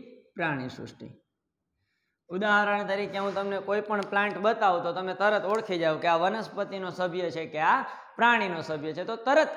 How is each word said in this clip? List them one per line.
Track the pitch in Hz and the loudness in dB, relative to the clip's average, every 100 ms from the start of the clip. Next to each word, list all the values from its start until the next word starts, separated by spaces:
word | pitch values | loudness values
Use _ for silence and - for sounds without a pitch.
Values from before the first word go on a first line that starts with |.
| - - _ | -10 -20 _
પ્રાણી | - 165 135 127 | -6 -4 -2 -6
સૃષ્ટિ. | - 113 - - - _ _ _ _ _ _ _ _ _ _ _ | -10 -14 -16 -18 -20 _ _ _ _ _ _ _ _ _ _ _
ઉદાહરણ | 180 214 208 208 202 190 | -2 2 4 4 0 0
તરીકે | 196 202 196 | -2 -2 -4
હું | 196 | -2
તમને | 190 202 196 | -2 -2 -4
કોઈ | - 208 | -2 -2
પણ | 208 208 | 0 -2
plant | - 202 208 170 | 0 0 0 2
બતાવું | 214 226 208 175 | 0 4 2 2
તો | 170 | 0
તમે | 180 185 | -4 -4
તરત | 180 202 208 | 0 2 2
ઓળખી | 180 220 - 170 | 2 -2 0 0
જાઓ | 160 156 | 0 2
કે | 170 | 2
આ | 165 | 2
વનસ્પતિનો | 185 220 165 196 202 196 185 | 2 0 -4 -6 -6 -6 -8
સભ્ય | 165 180 175 170 | -4 -2 -2 -4
છે | 160 160 | -4 -6
કે | 151 | 0
આ | 165 254 240 - - - | 2 2 0 -10 -16 2
પ્રાણીનો | 233 233 196 165 | 4 4 2 -2
સભ્ય | 156 156 156 | -4 -4 -4
છે, | 156 | -6
તો | 202 226 | -6 -4
તરત | 254 302 294 | 4 4 4